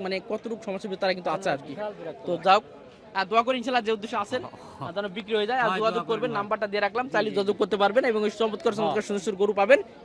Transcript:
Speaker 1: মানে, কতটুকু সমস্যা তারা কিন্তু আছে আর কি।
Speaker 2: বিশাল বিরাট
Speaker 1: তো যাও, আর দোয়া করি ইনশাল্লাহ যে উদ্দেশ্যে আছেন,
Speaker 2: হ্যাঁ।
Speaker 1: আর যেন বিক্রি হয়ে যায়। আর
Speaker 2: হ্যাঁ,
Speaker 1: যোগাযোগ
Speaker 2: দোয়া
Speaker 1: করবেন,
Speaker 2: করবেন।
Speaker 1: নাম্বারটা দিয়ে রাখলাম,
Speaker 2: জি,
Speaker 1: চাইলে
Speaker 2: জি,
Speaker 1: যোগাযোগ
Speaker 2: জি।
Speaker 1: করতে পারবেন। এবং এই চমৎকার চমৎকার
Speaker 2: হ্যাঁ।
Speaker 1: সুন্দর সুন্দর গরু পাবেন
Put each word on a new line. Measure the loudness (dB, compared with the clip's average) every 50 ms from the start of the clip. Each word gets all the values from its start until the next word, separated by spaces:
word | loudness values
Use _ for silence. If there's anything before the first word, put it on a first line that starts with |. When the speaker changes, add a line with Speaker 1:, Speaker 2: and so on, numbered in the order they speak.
| -6
Speaker 1:
মানে, | -4 -4 -4 -4 -6
কতটুকু | -6 -6 -6 -6 -8 -8 -6
সমস্যা | -6 -6 -6 -6 -6 -6
তারা | -2 -2 -2 -2 -2
কিন্তু | -2 -2
আছে | -2 -2 -2 -2
আর | -2 -4 -4
কি। | -10 -10
Speaker 2:
বিশাল | -8 -8 -8 -8 -10
বিরাট | -10 -12 -12 -10 -6
Speaker 1:
তো | -6 -4 0 6
যাও, | 6 6 6 6 0 -16 -20 -20 -20 -20 -20 -16 -8 -4
আর | -2 -2 2
দোয়া | 2 2 2
করি | 2 0 -2
ইনশাল্লাহ | 0 0 0 0 2 0
যে | -2
উদ্দেশ্যে | -2 -2 -4 -4 -4 -4
আছেন, | -2 -4 -6 -6
Speaker 2:
হ্যাঁ। | -8 -14 -16 -18 -16 -12 -10 -10 -8
Speaker 1:
আর | -6
যেন | -6 -6 -6
বিক্রি | -6 -8 -6 -2 0 0
হয়ে | 0 2
যায়। | 2 2
আর | 2
Speaker 2:
হ্যাঁ, | 2 2 2
Speaker 1:
যোগাযোগ | 2 2 2
Speaker 2:
দোয়া | 0 0
Speaker 1:
করবেন, | 0 -2 0
Speaker 2:
করবেন। | 0 -2 -2 -2
Speaker 1:
নাম্বারটা | -2 -2 -2 -2 -2
দিয়ে | -2 0 0 0
রাখলাম, | 0 0 -2 -4
Speaker 2:
জি, | 0 0
Speaker 1:
চাইলে | 0 0 2
Speaker 2:
জি, | 0
Speaker 1:
যোগাযোগ | 0 0 0 2
Speaker 2:
জি। | 0
Speaker 1:
করতে | 0 0 2 4 4
পারবেন। | 4 4 4 4
এবং | 4 2 2 0
এই | 0 0 0
চমৎকার | 0 0 0 0 0 0 0
চমৎকার | 2 0 0 0
Speaker 2:
হ্যাঁ। | 0 -2
Speaker 1:
সুন্দর | -2 -4 -4 -2
সুন্দর | -2 0 2 2
গরু | 2 4 4
পাবেন | 6 8 8 6 6 2 -10 -8